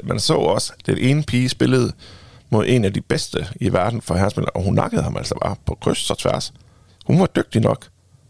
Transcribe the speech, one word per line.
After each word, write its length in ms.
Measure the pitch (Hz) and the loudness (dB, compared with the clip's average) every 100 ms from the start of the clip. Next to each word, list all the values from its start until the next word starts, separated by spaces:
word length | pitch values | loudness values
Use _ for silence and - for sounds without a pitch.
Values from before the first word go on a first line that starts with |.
man 160 | - - | -2 -2
så 140 | 147 | 0
også, 400 | 156 - 104 - - | 2 2 0 -4 -6
at 60 | - | -4
den 120 | 95 | 0
ene 260 | 127 147 | 2 2
pige 260 | 151 120 127 | 0 0 0
spillede 420 | - 127 127 117 - - - - - - | 0 2 2 0 -4 -16 -20 -20 -20 -2
mod 160 | 107 - | 0 4
en 180 | 123 98 | 2 2
af 80 | |
de 80 | 98 | -2
bedste 460 | - 143 - - - - | -2 -4 -4 -6 -8 -4
i 180 | 90 | 0
verden 280 | 92 98 117 | 0 0 -4
for 140 | - 85 | -2 0
herrespil, 300 | 98 - - - | 0 -2 -4 -2
og 80 | |
hun 100 | 95 | 0
nakkede 280 | - - 220 | 0 0 0
ham 140 | - - | -2 -4
altså 180 | - - | -6 -4
bare 120 | - - - | -4 -4 -6
på 120 | - | -4
kryds 280 | - - - | -2 -2 -2
og 60 | - | -2
tværs. 360 | - - - - _ _ _ _ - | -2 -2 -4 -14 _ _ _ _ 0
Hun 140 | 156 | 2
var 60 | 185 | 2
dygtig 360 | - - 113 | 0 0 2
nok, 260 | 107 - - _ _ _ | 2 0 -6 _ _ _